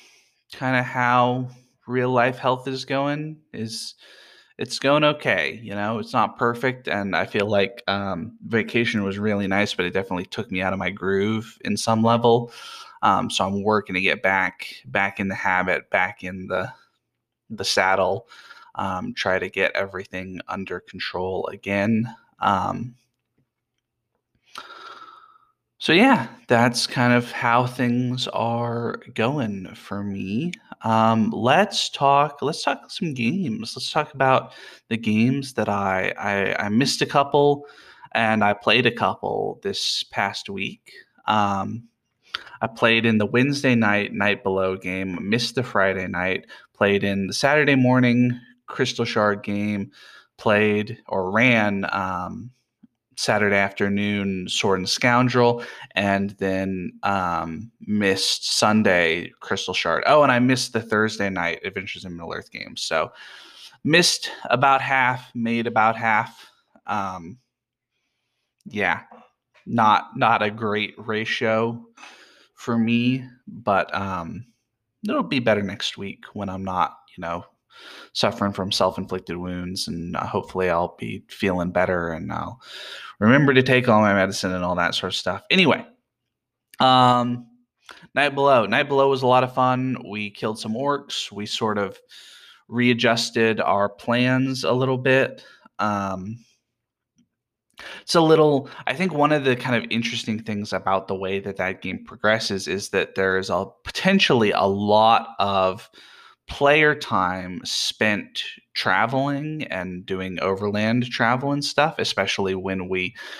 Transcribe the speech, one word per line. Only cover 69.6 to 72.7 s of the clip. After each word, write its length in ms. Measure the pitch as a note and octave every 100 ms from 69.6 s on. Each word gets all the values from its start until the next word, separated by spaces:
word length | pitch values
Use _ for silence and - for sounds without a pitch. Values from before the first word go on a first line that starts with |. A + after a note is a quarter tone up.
| -
not, 500 | A#2 G#2+ G2+ - C3+
not 260 | A#2+ A2
a 80 | G#2+
great 440 | A2+ A2 G#2 G2+ -
ratio 920 | G2+ G#2+ A2+ - A2+ A2 A#2 A#2 - _ - - - _ _
for 240 | _ -